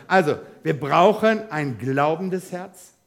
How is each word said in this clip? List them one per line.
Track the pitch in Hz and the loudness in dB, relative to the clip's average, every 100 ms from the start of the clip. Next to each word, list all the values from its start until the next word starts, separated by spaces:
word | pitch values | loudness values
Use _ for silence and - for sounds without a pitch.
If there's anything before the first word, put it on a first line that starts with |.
| - | 0
Also, | 185 156 120 - - | 2 2 -2 -6 -10
wir | 156 147 | -6 -4
brauchen | 143 160 190 208 220 220 - | 0 4 6 4 2 0 -4
ein | 151 143 113 | -6 -6 -6
glaubendes | 123 135 147 165 190 185 - | -4 0 0 0 -4 -6 -8
Herz | 180 190 - - _ | -12 -12 -18 -20 _